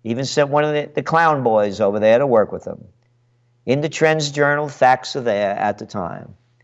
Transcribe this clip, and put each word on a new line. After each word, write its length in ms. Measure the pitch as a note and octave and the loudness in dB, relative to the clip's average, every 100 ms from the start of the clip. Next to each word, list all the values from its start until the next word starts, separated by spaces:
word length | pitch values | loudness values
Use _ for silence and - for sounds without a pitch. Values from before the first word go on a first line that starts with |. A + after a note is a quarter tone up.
Even 220 | A2+ A#2+ C3+ | -8 -6 -2
sent 240 | - C#3+ | 0 2
one 140 | D3 | 2
of 120 | D3+ D3 | 0 -2
the, 160 | - | -4
the 80 | D3 | -6
clown 400 | C#3 E3 E3 D3 | 0 2 2 2
boys 400 | A#2+ A2 G#2 F#2+ | 2 2 0 0
over 180 | G2+ G#2 | -2 2
there 200 | G#2+ A#2 | 4 4
to 80 | C#3 | 4
work 240 | A2+ G2 | 2 2
with 140 | F2+ - | -4 -12
them. 200 | E2+ - _ _ _ _ _ _ _ - | -14 -18 _ _ _ _ _ _ _ -4
In 160 | C#3 | -2
the 80 | D#3 | -2
Trends 420 | - D#3+ D#3 D3 | 0 2 2 -2
Journal, 360 | C#3+ C#3+ C#3+ D3 | 0 0 0 -4
facts 480 | - B2+ C3 - C#3+ | 2 2 2 -2 -6
are 60 | |
there 300 | A#2+ G2+ G2+ | -2 0 -2
at 260 | G2+ G#2 G2+ | -2 -4 -4
the 80 | G#2+ | -8
time. 480 | G#2 E2+ - - - _ _ | -8 -8 -10 -18 -20 _ _